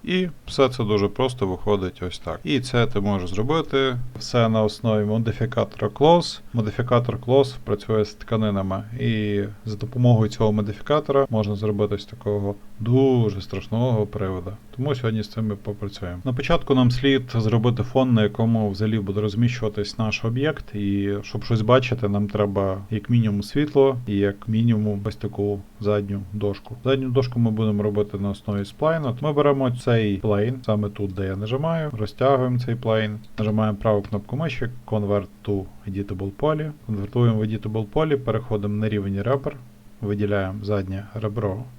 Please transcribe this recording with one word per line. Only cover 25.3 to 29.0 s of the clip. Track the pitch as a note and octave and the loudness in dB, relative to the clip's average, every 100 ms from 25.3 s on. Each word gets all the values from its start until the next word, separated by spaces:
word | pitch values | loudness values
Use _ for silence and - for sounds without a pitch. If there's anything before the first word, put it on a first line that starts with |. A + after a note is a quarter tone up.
| G2+ G2+ G2+ - - | -2 -2 -2 -8 -4
задню | G#2 G#2 G2+ G2+ F#2+ | 0 0 0 -6 -6
дошку. | G#2 G#2 G2 - A#2 | -4 -4 -4 -10 -6
Задню | B2+ C3+ C3 | -2 0 2
дошку | B2+ B2 A#2+ | 0 0 2
ми | A#2 | 2
будемо | G#2+ A2 G#2 | 2 0 2
робити | G#2 G#2 G#2 G2 | 0 0 -2 -2
на | G2+ | -4
основі | G2+ - G2+ G2 | -4 -4 -4 -4
сплайну. | - D3+ E3 | -2 0 0